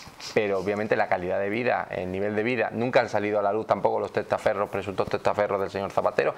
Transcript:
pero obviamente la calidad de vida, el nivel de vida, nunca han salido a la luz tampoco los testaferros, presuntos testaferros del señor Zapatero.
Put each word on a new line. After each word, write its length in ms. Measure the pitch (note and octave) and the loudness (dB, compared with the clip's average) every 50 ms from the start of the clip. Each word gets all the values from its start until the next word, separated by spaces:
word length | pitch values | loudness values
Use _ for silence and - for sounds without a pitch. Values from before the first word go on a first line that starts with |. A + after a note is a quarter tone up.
| - - - - - - - | -18 -18 -18 -16 -14 -2 0
pero 260 | A2+ G#2+ G2+ G2 F#2+ | 2 2 2 2 0
obviamente 360 | F2+ G2+ G2+ G#2 G#2+ G#2+ B2+ | 0 0 0 0 0 0 2
la 120 | A2 G#2 | 0 2
calidad 320 | - G2 F#2 F2+ F2+ F#2+ G2 | 2 0 -2 0 -2 0 0
de 100 | G2+ G2+ | 0 0
vida, 380 | G#2 B2 B2 A#2+ G#2 F#2 F2 - | -2 0 0 0 0 0 -2 -4
el 200 | G2 G2 F#2 F2+ | -6 -6 -4 -4
nivel 240 | F#2 F#2+ G2+ G#2 G#2+ | -4 -2 -2 -2 0
de 80 | G#2+ G#2+ | 0 0
vida, 260 | B2 B2+ A2+ G#2 F#2 | 0 0 0 0 -2
nunca 280 | G#2 A2 A#2 B2+ - C3+ | -2 -2 -2 2 2 2
han 100 | A#2 G2+ | 2 2
salido 300 | - G#2 G#2 G#2 G#2 G#2 | 0 0 0 2 2 2
a 40 | G2+ | 2
la 100 | G2+ G2+ | 2 2
luz 140 | A2 G#2+ | 0 2
tampoco 320 | - G#2+ G2+ - A2+ A2 A2 | 0 2 2 2 2 2 0
los 120 | G#2 F#2 | -2 -2
testaferros, 580 | - A2 G2 - G2+ F#2+ - A2+ G#2+ F#2+ G#2 G2 | -2 -4 -2 0 -2 0 2 0 0 2 0 -2
presuntos 380 | - G2+ F#2+ G2+ F#2 F#2 G#2+ | -2 -4 -4 -2 -2 -2 -2
testaferros 540 | - - G2 - G2+ F#2 G#2 G#2 - G2+ G2 | -2 -2 0 2 2 2 2 2 2 2 0
del 80 | G2 F2 | 0 -2
señor 220 | - G2 G2 F#2 | -2 -4 -4 -2
Zapatero. 420 | - - F#2+ F#2 - - C#3 D3 - | 0 0 0 2 2 2 0 0 -2